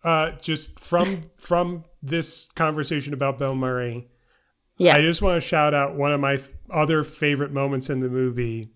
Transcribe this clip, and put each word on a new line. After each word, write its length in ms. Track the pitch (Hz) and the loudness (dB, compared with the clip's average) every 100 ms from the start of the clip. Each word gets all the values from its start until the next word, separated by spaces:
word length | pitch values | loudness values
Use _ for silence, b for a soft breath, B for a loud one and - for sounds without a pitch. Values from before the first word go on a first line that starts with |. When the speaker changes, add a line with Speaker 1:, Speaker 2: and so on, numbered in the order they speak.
Speaker 1:
uh, 280 | 170 160 160 | 2 2 2
just 460 | 151 - 156 - - | -4 -6 -6 -6 -14
from, 440 | - 175 190 190 156 _ | 0 2 2 -2 -10 _
from 460 | - 175 175 175 160 _ | -2 0 0 -4 -12 _
this 460 | 139 165 156 - - | -4 -4 -4 -8 -12
conversation 600 | - 160 151 143 151 139 | -2 0 0 -2 -4 -4
about 240 | 143 139 127 | -2 -2 -2
Bill 160 | 135 | -2
Murray, 540 | 135 127 127 123 117 123 _ _ _ _ _ _ _ | -2 -2 -2 -4 -8 -12 _ _ _ _ _ _ _
Speaker 2:
Yeah. 180 | 180 147 | 6 6
Speaker 1:
I 40 | |
just 220 | 156 170 | 4 2
wanna 180 | 190 175 | 2 2
shout 320 | - 165 151 | 0 2 4
out 240 | 147 139 147 | 2 0 0
one 160 | 143 | 0
of 80 | 147 | 2
my 140 | 139 | 0
f-, 160 | 139 135 - - | 0 -4 -18 -6
other 320 | 170 151 156 | 0 2 2
favorite 480 | 156 - 151 143 143 | 0 -2 0 0 -2
moments 380 | 139 139 139 131 | -2 -2 -2 -2
in 120 | 135 | -2
the 100 | 127 | -2
movie. 640 | 127 127 120 120 113 110 | 0 0 0 -4 -4 -10